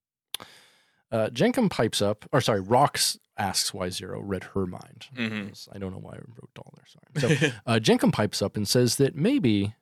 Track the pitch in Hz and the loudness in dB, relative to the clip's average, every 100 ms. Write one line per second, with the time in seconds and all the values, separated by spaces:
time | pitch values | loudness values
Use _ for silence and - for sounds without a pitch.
0 | _ _ _ - - - _ _ _ _ | _ _ _ -16 -16 -20 _ _ _ _
1 | _ 113 107 120 220 254 202 - 110 - | _ -2 -2 0 0 2 0 2 0 2
2 | 101 107 - 139 127 104 95 123 143 - | 0 -2 0 2 2 0 2 4 4 2
3 | - - _ - 98 - - 101 90 90 | -2 -4 _ -6 -4 -2 -4 -4 -6 -6
4 | 95 101 101 92 - 98 92 - - - | -8 -8 -4 -6 -4 -2 -2 -6 -16 -20
5 | - 127 110 107 101 - - 101 95 98 | -14 -8 -6 -6 -10 -14 -18 -12 -10 -10
6 | - - - 113 - - - - _ _ | -14 -18 -18 -20 -20 -20 -20 -20 _ _
7 | _ 151 151 139 147 113 - 113 113 247 | _ -2 2 2 2 0 0 2 4 4
8 | 240 131 104 - 98 107 101 127 123 - | 4 2 0 0 -2 -2 0 2 4 4
9 | 135 139 202 285 131 104 101 - | 2 2 0 2 2 2 0 -6